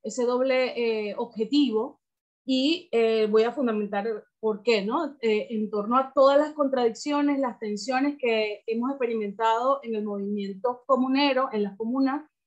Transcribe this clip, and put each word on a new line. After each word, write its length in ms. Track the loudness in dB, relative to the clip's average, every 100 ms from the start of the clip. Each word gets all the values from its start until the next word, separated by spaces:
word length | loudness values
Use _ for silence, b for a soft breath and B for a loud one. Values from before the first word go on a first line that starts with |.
ese 200 | -10 -2
doble, 840 | 0 2 2 2 0 -2 -2 -2 -4
eh, 60 | -6
objetivo, 840 | -8 -4 0 2 4 2 -2 -8 _ _ _ _ -2
y, 380 | 0 2 -2 -2
eh, 340 | 0 2 2 2
voy 140 | 4
a 80 | 2
fundamentar 720 | 0 -2 -2 -2 -4 -4 -8 -12 _
por 240 | -4 -2
qué, 180 | 0 2
¿no? 360 | 2 -2 -4 -2
Eh, 280 | 0 0 -2
en 200 | -4 -4
torno 280 | -4 0 0
a 160 | 0
todas 240 | 4 6 6
las 160 | 2
contradicciones, 840 | 0 0 2 0 -2 -4 0 0 0
las 200 | -2 -4
tensiones 560 | -8 -6 -4 0 0 0
que 460 | 0 0 0 -4 -6
hemos 220 | -4 -2
experimentado 920 | -2 -2 -2 -4 -2 0 2 2 0
en 120 | -2 -4
el 100 | -4
movimiento 800 | -4 -4 -4 -6 -4 -4 -4 0
comunero, 640 | 2 4 2 2 2 0
en 120 | -2
las 120 | -4 -4
comunas, 480 | -4 0 0 0 -6 _